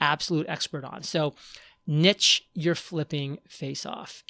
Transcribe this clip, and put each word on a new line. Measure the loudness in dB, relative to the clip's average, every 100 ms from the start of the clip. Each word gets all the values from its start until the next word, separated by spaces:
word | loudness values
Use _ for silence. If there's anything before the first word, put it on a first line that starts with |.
absolute | 2 2 2 0 0
expert | -4 -6 -6
on. | -10 -10
So | -4 0 0 -2 -14 -20 -20 _ -2
niche | 4 4 4 4 2 -2
your | -2 0 0
flipping | -4 -6 -4 -4 -6 -8 _
face | -12 -10 -8 -8
off. | -10 -10 -14 -8